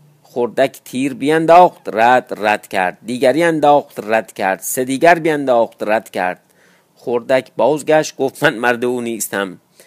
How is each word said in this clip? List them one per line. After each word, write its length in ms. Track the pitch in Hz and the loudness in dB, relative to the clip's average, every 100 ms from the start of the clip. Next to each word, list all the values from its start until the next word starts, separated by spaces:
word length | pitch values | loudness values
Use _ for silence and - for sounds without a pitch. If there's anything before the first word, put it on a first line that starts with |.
| _ _ | _ _
خردک 580 | _ 127 117 127 135 - | _ -6 -4 -2 -2 -4
تیر 300 | - 127 139 | -12 -6 -6
بینداخت، 760 | 117 135 160 165 175 175 - - | -4 -2 0 4 6 6 2 -6
رعد 440 | 101 117 127 - 90 | 0 4 2 0 -4
رد 320 | 104 104 - | -2 -2 -4
کرد، 300 | 98 90 90 110 | -4 -4 -6 -10
دیگری 360 | 123 131 143 | -2 0 2
انداخت، 580 | 170 156 147 147 - - | 0 2 4 2 0 -10
رد 280 | 104 113 - | -4 -2 -2
کرد، 280 | - 95 92 | -6 -4 -4
سه 240 | - 131 | -6 -6
دیگر 340 | 127 135 165 170 | -4 2 2 2
بینداخت، 640 | 156 147 135 120 110 - | 0 -2 0 0 0 -4
رد 280 | 104 110 - | -4 -4 -4
کرد. 300 | 104 90 87 _ _ _ _ _ _ | -6 -6 -6 _ _ _ _ _ _
خردک 560 | 131 120 117 131 - - | -6 -6 0 -2 -2 -2
بازگشت، 600 | 117 151 127 156 151 - | 0 0 0 0 0 -4
گفت: 280 | 131 - | -6 -2
"من 100 | 156 | -2
مرد 300 | 113 120 120 | 0 -2 0
او 160 | 123 123 | -2 -4
نیستم. 600 | 117 113 - 101 98 85 _ _ | -6 -8 -6 -6 -6 -10 _ _